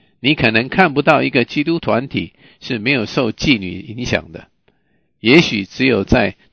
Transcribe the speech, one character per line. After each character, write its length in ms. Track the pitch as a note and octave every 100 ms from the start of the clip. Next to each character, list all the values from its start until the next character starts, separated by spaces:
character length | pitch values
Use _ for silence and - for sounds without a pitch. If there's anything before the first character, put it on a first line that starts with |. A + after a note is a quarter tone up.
| _ _
你 140 | B2
可 160 | D#3 A#2+
能 180 | A2 B2+
看 280 | - F3+ C#3
不 80 |
到 180 | D3 C#3+
一 80 | C3+
个 160 | C3 -
基 180 | D3
督 140 | D3 E3+
团 300 | - A2 C3+
体 260 | G#2 E2 _ _ _
是 200 | - A#2+
没 120 | A2
有 140 | C#3 G#2
受 260 | - A#2+
妓 280 | - - A#2
女 220 | F#2 F2
影 240 | - A2+ B2
响 260 | F#2 D#2+
的， 160 | D#2+ - _ _ _ _ _ _ _
也 220 | G#2+ D3+
许 240 | D#3+ A2 G2
只 200 | - C3
有 180 | A2
在 340 | G2 B2 G2+ - _